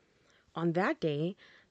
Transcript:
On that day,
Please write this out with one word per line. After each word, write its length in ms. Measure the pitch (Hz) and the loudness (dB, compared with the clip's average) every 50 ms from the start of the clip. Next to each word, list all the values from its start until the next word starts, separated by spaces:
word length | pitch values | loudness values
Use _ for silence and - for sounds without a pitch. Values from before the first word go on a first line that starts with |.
| _ _ _ _ _ _ - _ _ _ - | _ _ _ _ _ _ -20 _ _ _ -4
On 160 | 160 170 170 | -2 0 0
that 260 | 160 180 202 277 320 - | 2 2 2 0 0 0
day, 380 | - 156 143 143 160 180 202 - - - - - - - | -2 -2 0 0 -2 -2 -4 -8 -14 -20 -20 -20 -12 -4